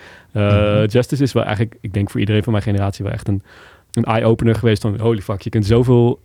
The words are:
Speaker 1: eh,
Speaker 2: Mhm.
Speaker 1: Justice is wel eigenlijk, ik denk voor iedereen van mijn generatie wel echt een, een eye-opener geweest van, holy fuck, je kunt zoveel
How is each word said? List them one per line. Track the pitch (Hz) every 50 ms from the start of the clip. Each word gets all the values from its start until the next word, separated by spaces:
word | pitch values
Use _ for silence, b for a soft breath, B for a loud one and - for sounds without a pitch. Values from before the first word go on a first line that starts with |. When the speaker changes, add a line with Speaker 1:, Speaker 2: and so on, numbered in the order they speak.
| B B B B B B
Speaker 1:
eh, | - 107 104
Speaker 2:
Mhm. | 101 101 104 104 104 104 107 107
Speaker 1:
Justice | 104 107 123 120 - - 127
is | 139 117
wel | - 120 -
eigenlijk, | 101 107 95 95 - - -
ik | - 110 92
denk | 104 101 95
voor | - 117
iedereen | 107 104 107 107
van | 101 120
mijn | 110 104 -
generatie | 107 101 98 98 98 - - 98
wel | 98
echt | 104 104 - -
een, | 101 98 B B B B B B B B B B
een | - 117 113
eye-opener | - 110 113 113 113 113 - 117 113 110
geweest | 110 - 117 107 101
van, | - 104 98 -
holy | 110 117 117 101
fuck, | - - 104 95
je | - 113
kunt | - 113 101
zoveel | 98 117 120 127 127 123 120 120 120 - -